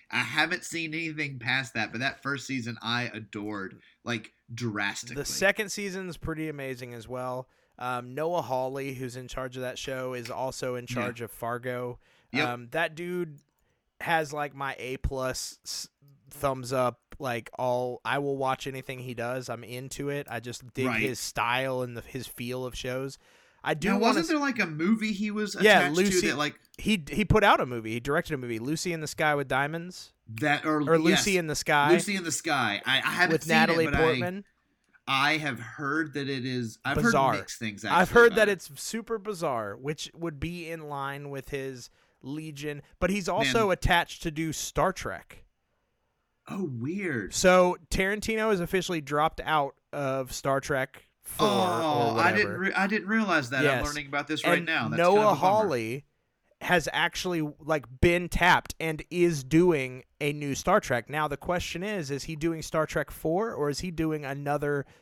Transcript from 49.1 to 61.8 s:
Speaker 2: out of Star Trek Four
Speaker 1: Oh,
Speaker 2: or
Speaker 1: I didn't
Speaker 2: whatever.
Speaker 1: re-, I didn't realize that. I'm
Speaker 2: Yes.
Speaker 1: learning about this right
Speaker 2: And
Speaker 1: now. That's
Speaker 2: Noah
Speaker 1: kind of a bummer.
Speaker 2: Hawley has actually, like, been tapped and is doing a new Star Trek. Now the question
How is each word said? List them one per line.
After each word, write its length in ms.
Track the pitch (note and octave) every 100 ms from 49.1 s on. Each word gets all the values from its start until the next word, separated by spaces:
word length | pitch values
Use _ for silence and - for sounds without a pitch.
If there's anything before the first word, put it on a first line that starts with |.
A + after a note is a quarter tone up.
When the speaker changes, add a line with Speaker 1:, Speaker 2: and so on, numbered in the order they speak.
| D3 D#3+ -
Speaker 2:
out 300 | - D#3 C#3 - _
of 400 | C#3+ C3+ C3+ B2+
Star 280 | - C#3+ C3+
Trek 420 | - C3+ C3+ - - _
Four 260 | - - G#3+
Speaker 1:
Oh, 680 | G3 F3+ E3+ D#3+ D3 C#3+
Speaker 2:
or 60 | A2
Speaker 1:
I 100 | F3
didn't 140 | G#3 G#3
Speaker 2:
whatever. 120 | F3
Speaker 1:
re-, 140 | F#3+
I 140 | F#3 G3
didn't 220 | G#3+ F#3+
realize 420 | A3 G3+ D#3+ B2
that. 80 | C3+
I'm 40 |
Speaker 2:
Yes. 200 | C#3+ B2+ C#3+
Speaker 1:
learning 200 | D3 C#3
about 220 | C#3+ C#3+
this 160 | D3+
right 140 | E3 E3+
Speaker 2:
And 80 | D#3+
Speaker 1:
now. 220 | D#3 -
That's 100 | -
Speaker 2:
Noah 100 | F3 G#3
Speaker 1:
kind 20 |
of 60 |
a 0 | G#3+
bummer. 80 | E3+
Speaker 2:
Hawley 640 | F#3 G#3+ G3+ B2 A2+ C#3 - _ _ _ _ -
has 280 | - F3 D#3+
actually, 500 | D3 E3 - F#3 E3+ D3+ -
like, 260 | D3 D#3 B2 C3
been 280 | F3 F3 F3
tapped 480 | - F3 C3 - -
and 240 | D#3+ D#3 -
is 320 | F3 F3 D3+
doing 640 | B2+ D#3+ F3+ D3 B2+ B2+ - -
a 120 | D3
new 220 | D3 C#3+
Star 240 | B2+ F3+ G3+
Trek. 320 | - A#2+ -
Now 160 | D3+ D3+
the 100 | C#3
question 460 | - F3 - E3+